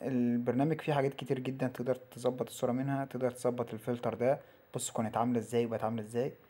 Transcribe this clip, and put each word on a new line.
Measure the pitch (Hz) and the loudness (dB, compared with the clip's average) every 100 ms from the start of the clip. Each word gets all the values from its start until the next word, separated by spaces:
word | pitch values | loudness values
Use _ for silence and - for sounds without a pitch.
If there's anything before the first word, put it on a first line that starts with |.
البرنامج | 131 127 120 120 123 120 151 156 | -2 2 2 2 2 2 2 2
فيه | - | 2
حاجات | 143 139 | 2 2
كتير | - 131 135 | -2 -2 -2
جدًا | 127 131 127 | -2 -2 -2
تقدر | 127 123 | -2 -2
تظبط | 123 - 120 127 127 117 | -2 -6 -4 -2 0 -4
الصورة | - 123 | -2 0
منها، | 120 139 139 | 0 0 -2
تقدر | 135 127 127 | -2 -2 -2
تظبط | - 127 123 117 | 0 0 0 -2
الفلتر | 110 - 120 113 | -4 -4 -2 -2
ده. | 110 120 143 - - - | 2 2 2 -2 -20 -10
بصوا | 127 - | -6 -4
كانت | - 113 110 | -2 0 2
عاملة | 123 120 | 2 2
ازاي | 107 120 113 | 2 2 2
وبقت | 110 | 0
عاملة | 110 113 | -2 -2
ازاي. | 107 120 135 - | -2 -2 -2 -4